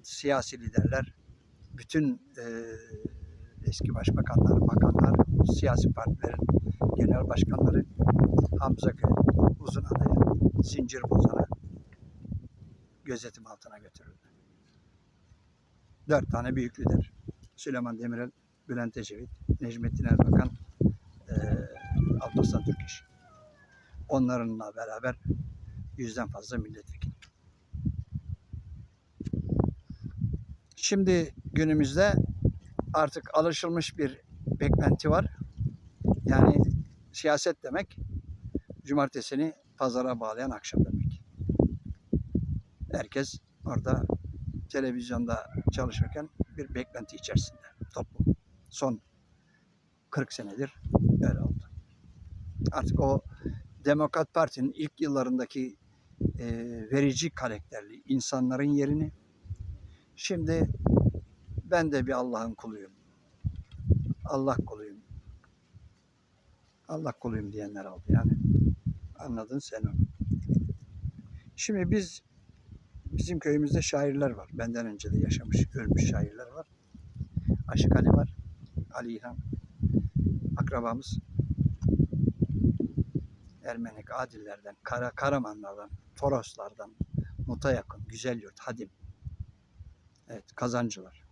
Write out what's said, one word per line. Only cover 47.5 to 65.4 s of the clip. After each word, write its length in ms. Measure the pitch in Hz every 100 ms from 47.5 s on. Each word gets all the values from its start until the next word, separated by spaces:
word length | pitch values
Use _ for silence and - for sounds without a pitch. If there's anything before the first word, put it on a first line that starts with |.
| - - _ -
toplum. 420 | - - - - - _ _ _
Son 320 | - 135 110 _ _ _ _ _ _ _ _ _ _ _
kırk 220 | 147 131
senedir 420 | - 101 101 139 - - - - -
öyle 180 | - -
oldu. 300 | - - - - - - - - - - - - -
Artık 280 | - - -
o 220 | 135 135 - - - - - -
Demokrat 500 | 143 147 151 165 156
Parti'nin 380 | 135 127 - 131
ilk 280 | - 151 -
yıllarındaki, 760 | 151 139 127 127 120 139 127 - _ _ _ - - -
e, 80 | 120 117 120 117 107
verici 380 | 135 143 131 165
karakterli 720 | - 123 104 - 117 104 117 -
insanların 640 | 135 - 131 127 131 143
yerini 420 | 143 139 151 156 - _ _ - - - - - - _ -
şimdi 540 | - 180 156 165 160 - - - - - - - - -
"Ben 280 | - 175 160
de 140 | 139 123
bir 60 |
Allah'ın 420 | 127 127 113 113
kuluyum, 380 | 107 113 107 95 _ _ _ _ _ - - - - - - - -
Allah 320 | - 139 135 120 -
kuluyum, 300 | 107 107 101 _ - - -